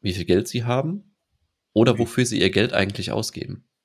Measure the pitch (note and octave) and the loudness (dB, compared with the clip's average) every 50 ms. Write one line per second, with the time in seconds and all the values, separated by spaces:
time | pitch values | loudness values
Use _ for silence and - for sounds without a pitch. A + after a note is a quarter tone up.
0 | - G2+ F2+ G2 E2+ - F2+ F#2+ G2 - - B2 A2+ A#2 A#2+ C3 C#3 D#3 F3+ G3+ | -4 -4 -4 -4 0 2 2 2 2 0 -6 -6 -2 -2 -2 -2 -2 -2 -6 -8
1 | - _ _ _ _ _ _ _ _ _ _ _ _ _ _ G#2+ A2+ B2+ A#2 A2 | -10 _ _ _ _ _ _ _ _ _ _ _ _ _ _ 4 4 4 4 2
2 | A#2 A#2 - - B2+ A#2 A2 G2+ - G2 F#2+ F#2+ G#2+ A#2+ - G#2+ G2 G2 G2 - | 0 -2 0 -2 0 0 2 2 2 2 4 2 0 2 2 0 0 0 -2 -8
3 | G2 - G#2+ G#2+ A2 - - - - - G2 G2 _ _ _ _ | -8 -4 -4 -4 -4 -6 -8 -10 -10 -10 -12 -14 _ _ _ _